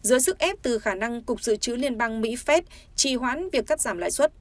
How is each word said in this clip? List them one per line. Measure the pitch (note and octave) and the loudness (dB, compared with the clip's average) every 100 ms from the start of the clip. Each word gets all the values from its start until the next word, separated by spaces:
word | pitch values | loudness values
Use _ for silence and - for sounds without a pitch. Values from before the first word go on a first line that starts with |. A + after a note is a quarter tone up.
dưới | - B3+ | 4 4
sức | C4 F#4 | 4 2
ép | E4+ G4+ | -2 0
từ | B3+ A3+ | -2 0
khả | G#3+ F#3+ | -2 -2
năng | A3+ A#3+ | -4 -6
Cục | A#3 B3 | -6 -4
Dự | - G#3+ | 0 -2
trữ | - A#3+ | -2 -2
Liên | C#4 A3 | -2 -2
bang | A3+ A3 | -2 -2
Mỹ | A3 A#3+ - | -2 -2 2
Fed | D#4 E4+ - - - | 2 2 -20 -10 -2
trì | C4+ B3+ | 0 0
hoãn | B3+ C#4 F#4 | -2 -2 -2
việc | C4 A#3+ | -2 0
cắt | D4+ | 0
giảm | - F4 | 0 -2
lãi | - | -4
suất. | - D5+ - | 2 2 2